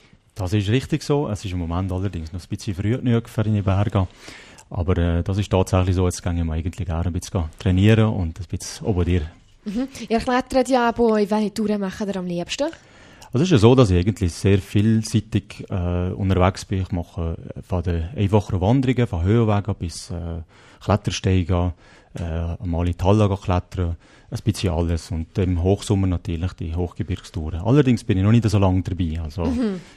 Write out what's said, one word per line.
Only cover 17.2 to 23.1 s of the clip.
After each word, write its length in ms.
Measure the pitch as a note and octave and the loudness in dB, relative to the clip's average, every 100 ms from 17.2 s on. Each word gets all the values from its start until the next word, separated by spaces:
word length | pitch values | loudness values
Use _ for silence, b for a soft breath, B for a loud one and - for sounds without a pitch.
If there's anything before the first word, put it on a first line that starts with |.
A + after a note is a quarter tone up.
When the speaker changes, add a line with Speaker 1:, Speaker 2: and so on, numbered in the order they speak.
| E2 E2 - - | -6 -6 -10 -16
Speaker 1:
äh, 40 | |
von 220 | - F#2 | -6 -4
den 260 | E2+ E2+ E2 - | -2 -2 -4 -2
einfachen 420 | G2+ G#2 - G2 | 2 2 2 0
Wanderungen, 480 | F#2 C3+ B2+ B2+ A#2+ | 2 2 2 0 0
von 160 | E2 | 0
Höhenwegen 520 | F2 A#2 A2 G2+ G2 | 2 4 4 0 -2
bis, 360 | G2 F2 - - | -4 -6 -8 -10
äh, 300 | F2 E2+ E2+ E2 B B B | -8 -8 -8 -12 B B B
Klettersteigen, 920 | - F#2 - - G2 F#2 E2 F2+ F2 - b b b | 0 0 0 -2 2 2 2 0 0 -4 b b b
äh, 80 | F2 | -10
einmal 640 | E2+ E2 E2+ E2+ F2 E2 F2 | -6 -4 -4 -6 -4 -2 -2
in 80 | F2 | 0
die 80 | |
Halle 240 | F2 | 2